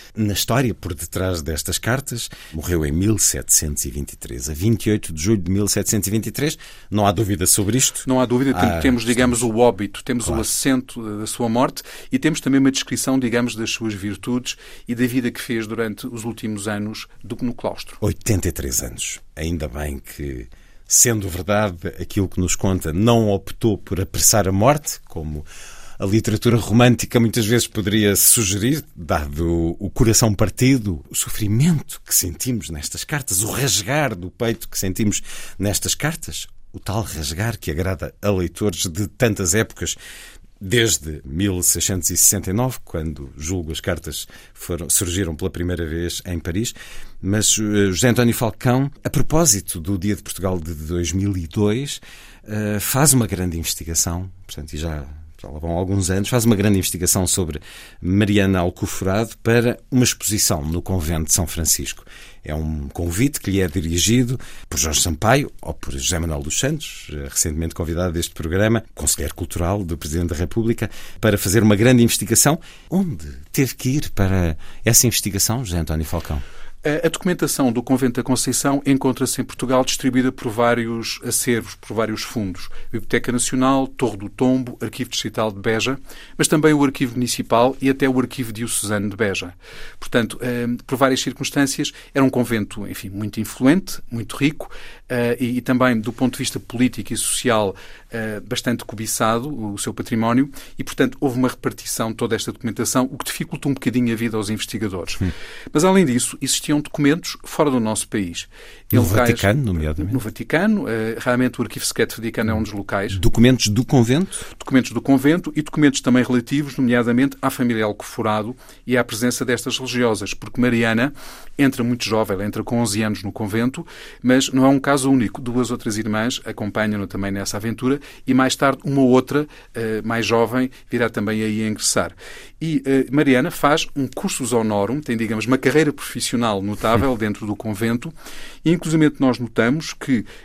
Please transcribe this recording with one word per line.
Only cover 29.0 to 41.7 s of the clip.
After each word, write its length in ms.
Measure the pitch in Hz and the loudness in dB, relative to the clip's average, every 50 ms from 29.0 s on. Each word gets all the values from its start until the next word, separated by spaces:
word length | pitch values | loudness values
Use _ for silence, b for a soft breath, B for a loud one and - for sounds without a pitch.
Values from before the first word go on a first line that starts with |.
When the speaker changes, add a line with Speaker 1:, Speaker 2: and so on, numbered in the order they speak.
| 85 78 95 82 73 71 71 76 85 82 85 85 82 85 85 - | -4 -2 -2 -2 -2 -2 -4 -2 0 0 2 2 0 0 -2 -4
Speaker 1:
o 100 | - 95 | -6 -2
coração 440 | - - 117 110 107 - 123 110 101 | 2 4 4 6 6 6 4 4 4
partido, 680 | - 117 95 - - 127 131 139 131 104 101 85 73 - - | 4 2 0 2 2 4 4 4 4 2 -2 -4 -6 -8 -8
o 60 | - | -6
sofrimento 840 | - - - - - 107 98 107 113 143 180 165 139 - - - - - | -6 -4 -2 -2 -2 0 2 2 4 4 4 4 2 0 -6 -12 -14 -6
que 100 | - - | -2 -2
sentimos 540 | - - 90 80 - - 127 127 107 78 73 | 0 0 -2 -4 -6 -4 -2 -2 -4 -4 -6
nestas 340 | 80 76 73 - - - - | -8 -8 -8 -8 -8 -10 -8
cartas, 400 | - 156 147 135 - 92 87 104 | -6 -6 -6 -4 -2 0 0 0
o 80 | - | 0
rasgar 640 | - 107 135 135 - - 95 95 135 151 151 127 110 | 0 -2 0 0 0 0 0 0 0 0 0 0 -2
do 160 | 87 87 90 | -4 -8 -10
peito 360 | - - 120 113 117 - - - | -6 -2 -2 -2 -2 -2 -6 -10
que 100 | - - | -6 -4
sentimos 440 | - 95 92 - 113 104 92 - - B B B B B B B | -2 -2 0 0 2 2 0 0 -4 B B B B B B B
nestas 360 | 92 104 98 - - - - | -2 -2 0 0 -2 -2 -2
cartas, 520 | - - 151 165 - - - 80 - - - - - - - - | -2 -2 -2 -4 -4 -8 -10 -10 -10 -10 -12 -14 -18 -18 -16 -16
o 60 | - | -12
tal 220 | - - 95 110 | -8 -4 -4 -4
rasgar 560 | 107 - - 78 76 71 80 80 104 117 113 - | -4 -4 -6 -6 -6 -6 -4 -2 -2 -2 -4 -4
que 140 | - - | -4 -4
agrada 420 | 76 78 90 95 95 78 87 71 - _ | -2 -2 -2 -2 -2 -4 -6 -10 -8 _
a 80 | - 104 | -2 0
leitores 560 | 101 92 90 82 - - 107 104 92 - - 95 | 0 0 0 -2 -2 -2 -2 -2 0 -2 -4 -4
de 200 | 78 87 107 90 | -4 -4 -4 -4
tantas 480 | - - 131 113 104 - 98 85 90 | -2 0 2 2 2 2 0 0 2
épocas, 400 | 107 113 - - - 90 80 - - B B B B B B B B B B - - | 2 0 0 -4 -8 -6 -6 -6 -8 B B B B B B B B B B -20 -14
desde 600 | 101 95 104 120 113 113 - - - 78 76 73 - | -6 0 2 4 4 4 2 0 -2 -6 -10 -10 -10
mil 360 | 65 69 85 98 101 92 90 | -6 -4 0 0 0 0 2
seiscentos 480 | 87 - | 2 2